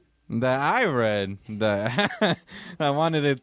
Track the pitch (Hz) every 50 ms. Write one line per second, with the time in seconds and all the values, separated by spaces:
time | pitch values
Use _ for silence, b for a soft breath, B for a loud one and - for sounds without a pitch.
0 | _ _ _ _ _ - 110 117 127 127 127 135 143 160 208 254 254 180 139 120
1 | 113 107 104 101 98 95 98 98 - - 107 101 110 107 101 101 104 117 120 202
2 | 202 - - - 214 190 220 - B B B B B B B - 156 143 139 147
3 | 160 165 160 151 143 143 135 123